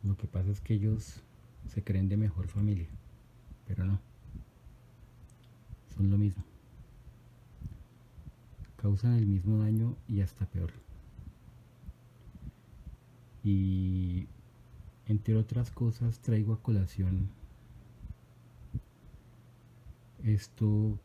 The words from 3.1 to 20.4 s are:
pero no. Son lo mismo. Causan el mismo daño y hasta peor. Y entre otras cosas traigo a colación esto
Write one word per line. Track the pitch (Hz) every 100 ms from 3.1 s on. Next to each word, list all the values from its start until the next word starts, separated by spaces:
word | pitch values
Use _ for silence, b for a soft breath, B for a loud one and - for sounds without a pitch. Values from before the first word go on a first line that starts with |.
| - - - - - -
pero | 95
no. | 95 98 - - - - - - - - - - - - - - - - - - - -
Son | 98
lo | 101
mismo. | 104 95 - - - - - - - - - - - - - - - - - - - - - - - -
Causan | 104 101 117
el | 120 104
mismo | 98 95 110
daño | 107 110 117 - -
y | 101
hasta | 95 -
peor. | 92 87 82 - - - - - - - - - - - - - - - - - - - - - - - - - - -
Y | 104 98 95 95 95 92 90 90 76 - - - - - - - -
entre | 104 - 110
otras | 110 117 117
cosas | - 120 - 120 113
traigo | - 110 107
a | 110
colación | - 104 92 - 92 95 95 - - - - - - - - - - - - - - - - - - - - - - - - - - - - -
esto | 113 101